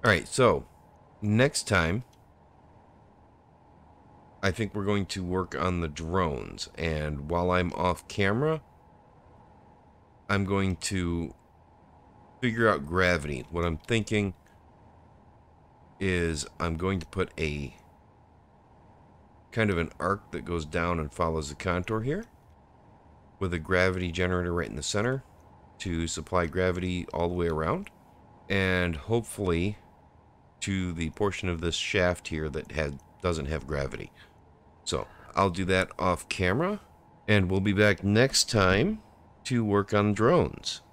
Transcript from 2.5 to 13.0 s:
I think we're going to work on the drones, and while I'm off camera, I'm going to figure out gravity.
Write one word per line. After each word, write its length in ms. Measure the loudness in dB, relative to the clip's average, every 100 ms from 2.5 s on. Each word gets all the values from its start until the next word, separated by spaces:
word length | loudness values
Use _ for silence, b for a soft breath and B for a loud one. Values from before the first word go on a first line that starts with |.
| -20 -20 -20 -20 -20 -20 -20 -20 -20 _ -20 -20 -20 -20 -20 -20 -20 -20 -4
I 100 | -4
think 220 | -2 -4
we're 120 | -2 -2
going 220 | 0 -2
to 160 | -6
work 360 | -2 -2 -2 -2
on 220 | -2 0
the 60 | -2
drones, 840 | -4 -2 0 0 -2 -8 -10 -12 -6
and 540 | -2 -2 -4 -6 -2
while 220 | 0 2
I'm 220 | 2 0
off 340 | 0 -2 -2 -6
camera, 540 | -2 0 2 0 -2 -8 -20 -20 -20 -20 -20 -20 -20 -20 -20 -20 -20 -20 -20 -20 -20 -2
I'm 160 | 0 2
going 300 | 0 0 -2
to 560 | -4 -2 -2 -2 -6 -10 _ _ -20 -20 -20 -20 -20 -20 -20 -4
figure 300 | -2 4 4
out 160 | 4 0
gravity. 600 | 2